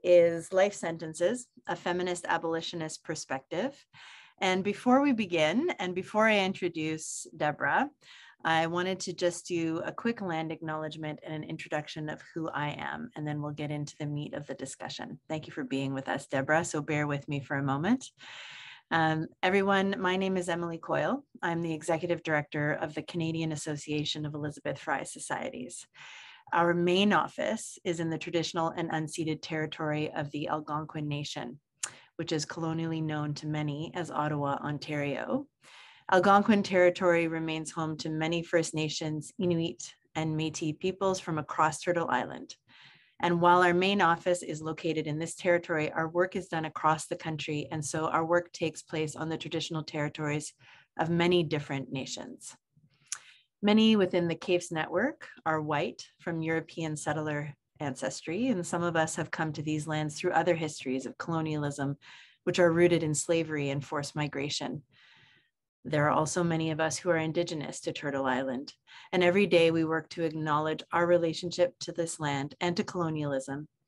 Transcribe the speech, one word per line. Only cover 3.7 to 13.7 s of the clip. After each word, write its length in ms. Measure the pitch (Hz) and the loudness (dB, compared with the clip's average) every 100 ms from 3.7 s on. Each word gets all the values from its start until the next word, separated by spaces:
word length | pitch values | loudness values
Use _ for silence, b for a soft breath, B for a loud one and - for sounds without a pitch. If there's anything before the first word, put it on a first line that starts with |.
| - _ B B B B - | -6 _ B B B B -2
And 240 | 190 185 | 0 2
before 380 | 202 202 247 254 | 0 0 4 6
we 120 | 285 | 6
begin, 580 | 226 196 170 156 214 349 - | 2 2 2 4 4 0 0
and 160 | 185 180 | -2 -4
before 320 | 185 214 220 | -2 4 4
I 180 | 208 190 | 4 2
introduce 800 | 185 180 165 156 156 - - - 160 | 0 -2 -2 -2 -4 -6 -12 -12 -2
Deborah, 540 | 151 147 143 170 285 - B B B B - | -2 0 2 2 0 -4 B B B B 0
I 220 | 165 165 | 2 2
wanted 320 | 175 185 185 | 0 0 -2
to 120 | 190 | -6
just 340 | 170 175 175 - | 0 0 0 -4
do 340 | 170 165 165 | -2 -2 -2
a 80 | - | -4
quick 300 | 165 233 233 | -4 -4 -2
land 300 | 190 160 160 | -2 -2 -4
acknowledgement 680 | 160 160 156 156 151 156 147 | -6 -6 -6 -6 -6 -8 -8
and 100 | - | -8
an 100 | 156 | -8
introduction 640 | 151 156 - 151 147 160 151 | -8 -10 -6 -6 -4 -8 -8
of 140 | 151 - 170 | -8 -10 -8
who 140 | 160 | -6
I 280 | - 147 147 | -4 -4 -4
am, 320 | 143 151 156 - | -6 -8 -10 -8
and 120 | 151 | -6
then 140 | 151 | -4
we'll 100 | 147 | -6
get 200 | 147 147 | -6 -6